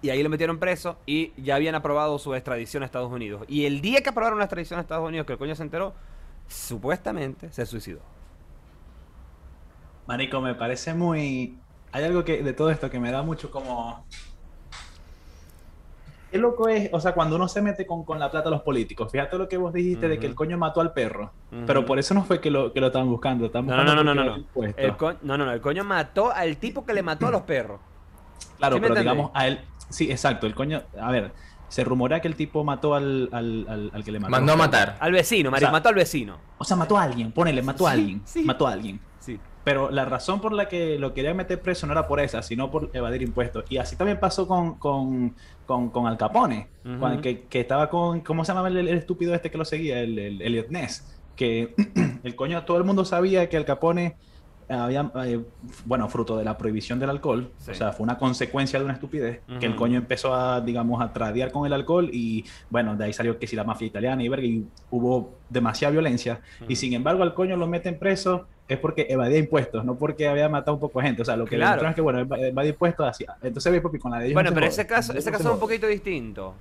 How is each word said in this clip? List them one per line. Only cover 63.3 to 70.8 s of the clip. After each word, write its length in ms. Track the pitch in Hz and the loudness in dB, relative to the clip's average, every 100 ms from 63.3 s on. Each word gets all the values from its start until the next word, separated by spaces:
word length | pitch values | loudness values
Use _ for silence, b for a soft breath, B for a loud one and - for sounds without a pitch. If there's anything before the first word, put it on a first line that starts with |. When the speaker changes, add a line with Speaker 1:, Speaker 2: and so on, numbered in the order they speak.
| 113 | 0
Speaker 2:
que 80 | 110 | -4
si 80 | 113 | -4
la 80 | 107 | -4
mafia 200 | 107 113 | -4 -4
italiana 380 | 101 120 131 | -2 -2 0
y 60 | 120 | 0
verga, 160 | 135 127 | 0 0
y 180 | 113 107 - - | -2 -4 -12 -4
hubo 460 | 123 123 127 107 - - | 0 2 2 -2 -14 -4
demasiada 420 | 127 117 110 147 | 0 0 2 2
violencia, 480 | 151 160 120 123 117 B B | 2 2 0 -2 -6 B B
y 20 | |
Speaker 1:
Ujú. 120 | 117 117 | -6 -2
Speaker 2:
sin 160 | 131 | 0
embargo 280 | 123 135 185 | 0 2 2
al 140 | 180 175 | 2 2
coño 220 | 185 185 | 0 0
lo 100 | 170 | 0
meten 320 | 170 180 165 | -2 -4 -2
preso 480 | 196 190 185 180 - - - | 0 0 2 0 -2 -20 -4
es 100 | 131 | -2
porque 280 | 156 - 147 | 0 0 0
evadía 280 | 131 123 151 | 2 4 4
impuestos, 440 | 151 156 123 110 | 4 2 2 -2
no 140 | 123 123 | -2 -2
porque 320 | 139 147 147 | -2 0 0
había 180 | 143 151 | 2 2
matado 280 | 147 135 | 2 0
un 40 | |
poco 220 | 147 | -2